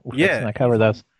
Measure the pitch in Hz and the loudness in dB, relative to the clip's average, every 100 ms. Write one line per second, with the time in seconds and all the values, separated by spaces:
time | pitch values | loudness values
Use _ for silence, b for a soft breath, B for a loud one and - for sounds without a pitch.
0 | 123 127 185 127 113 - 123 113 110 107 | -8 -2 -2 -2 -4 -2 0 2 2 0
1 | - | -8